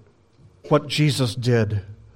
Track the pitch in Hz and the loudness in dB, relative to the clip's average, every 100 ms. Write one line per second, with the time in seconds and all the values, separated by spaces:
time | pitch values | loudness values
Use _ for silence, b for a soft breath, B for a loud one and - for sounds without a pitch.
0 | _ _ _ _ - _ - 147 135 - | _ _ _ _ -20 _ 0 0 0 0
1 | 151 131 127 123 120 120 104 104 - - | 0 2 -2 -2 0 2 2 -2 -6 -16
2 | - | -20